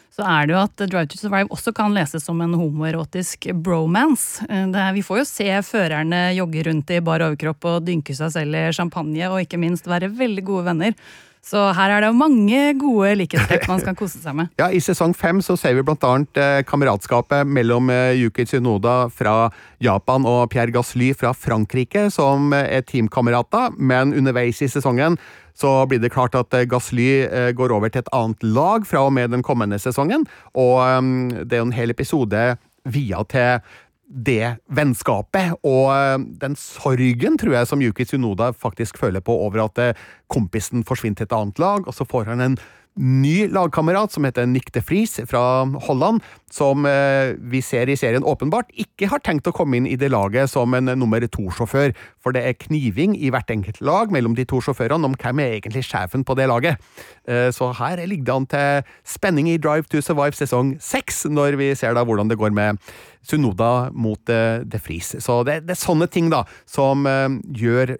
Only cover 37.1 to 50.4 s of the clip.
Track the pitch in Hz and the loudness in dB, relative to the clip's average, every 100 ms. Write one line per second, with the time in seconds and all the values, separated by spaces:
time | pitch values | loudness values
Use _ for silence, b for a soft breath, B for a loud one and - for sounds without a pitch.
37.1 | 120 190 320 - 120 120 143 123 107 123 | 2 0 0 2 2 2 0 0 -2 -2
38.1 | 139 117 95 120 117 120 - 113 - 117 | -2 -2 0 -2 -2 -6 -6 -8 -4 -4
39.1 | 95 92 117 104 107 110 - 120 117 B | -2 -2 -2 0 -2 -2 0 -2 -2 B
40.1 | B - 131 98 110 - 123 110 127 113 | B -6 -2 -2 -4 -4 -4 -4 -4 -4
41.1 | 101 110 113 101 95 180 202 185 - 131 | -4 -4 -4 -4 -2 0 0 -4 -8 -4
42.1 | 127 107 120 127 131 B B B - 131 | -4 -2 -2 0 -2 B B B -4 2
43.1 | 131 139 175 208 190 175 - 156 190 214 | 2 4 2 2 0 0 0 0 0 0
44.1 | - 139 123 123 127 - 120 - 185 220 | -2 -2 0 0 0 -2 -6 -2 0 0
45.1 | - 123 123 123 131 131 139 - 131 175 | -4 -4 0 2 2 0 -4 -2 0 2
46.1 | 226 B B B - 143 139 143 139 139 | 0 B B B -2 0 2 2 2 2
47.1 | 135 131 95 123 131 - 123 127 139 123 | 2 0 -4 -4 -4 -2 0 0 0 0
48.1 | 123 - - 147 220 233 - 214 - 196 | 0 0 -2 0 -2 -4 -8 -10 -4 -2
49.1 | 285 - 156 175 - 156 123 131 131 139 | -2 -2 -2 -2 -2 0 0 0 -2 0
50.1 | 117 98 120 | 0 0 0